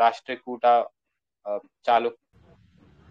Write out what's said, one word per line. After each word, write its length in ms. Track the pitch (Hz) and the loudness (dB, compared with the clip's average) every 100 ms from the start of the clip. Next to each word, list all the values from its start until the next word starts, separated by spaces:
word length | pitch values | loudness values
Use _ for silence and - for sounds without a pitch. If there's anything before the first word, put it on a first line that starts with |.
राष्ट्रकूटा, 880 | 117 113 - 123 - 120 120 120 - _ _ _ _ _ 104 | 0 0 -8 -12 -12 -2 2 2 0 _ _ _ _ _ -12
अ, 120 | 104 - _ | -12 -12 _
चालुक-, 680 | - 117 117 - _ _ _ _ _ _ _ _ _ | -2 0 -2 -8 _ _ _ _ _ _ _ _ _